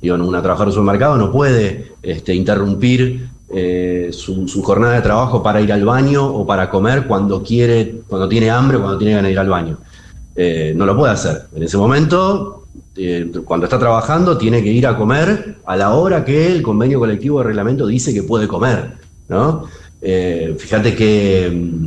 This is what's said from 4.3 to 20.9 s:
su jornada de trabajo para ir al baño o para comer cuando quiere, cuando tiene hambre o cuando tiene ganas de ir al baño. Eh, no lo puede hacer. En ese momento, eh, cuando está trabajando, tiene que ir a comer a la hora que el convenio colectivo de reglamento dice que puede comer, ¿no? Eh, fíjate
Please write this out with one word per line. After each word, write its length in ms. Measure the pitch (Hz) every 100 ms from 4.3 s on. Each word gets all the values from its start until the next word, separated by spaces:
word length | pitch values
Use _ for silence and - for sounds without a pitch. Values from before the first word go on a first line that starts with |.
| 95 92
su 140 | 98
jornada 320 | 98 98 117
de 80 | 117
trabajo 400 | 101 107 123 117
para 180 | 104 104
ir 100 | 104
al 100 | 101
baño 400 | 101 123 135 143
o 220 | 139 107 95
para 240 | 98 92
comer 360 | 98 104 135 123
cuando 360 | 101 101 95
quiere, 580 | 101 117 120 117 110 110 -
cuando 180 | 98 95
tiene 220 | 110 113
hambre 300 | 117 135 131
o 20 |
cuando 160 | 101 98
tiene 160 | 104
ganas 140 | 107 98
de 60 |
ir 60 | 95
al 120 | 98
baño. 260 | 90 82 78 - - - - -
Eh, 380 | - 87 80 78
no 120 | 80 98
lo 100 | 107
puede 160 | 147
hacer. 300 | 101 - 76 -
En 80 | 78
ese 140 | 80 98
momento, 880 | 104 139 156 175 185 196 196 - - - - -
eh, 340 | 90 87 85 87
cuando 220 | 80 85 87
está 120 | 127
trabajando, 600 | 120 113 107 160 180 160
tiene 240 | 110 117
que 100 | 104
ir 140 | 113 127
a 100 | 117
comer 600 | 107 139 160 208 - - -
a 100 | 95
la 140 | 98
hora 340 | 123 185 175
que 260 | 123 143 165
el 120 | 180
convenio 360 | 123 107 127 139
colectivo 420 | 113 104 135 147
de 80 | 117
reglamento 380 | 107 101 135 120
dice 280 | 123 151
que 80 | 107
puede 260 | - 113 107
comer, 480 | 87 120 107 80 - - - -
¿no? 360 | 90 135 160 - - - -
Eh, 560 | 95 92 90 85 82 78
fíjate 360 | - 110 107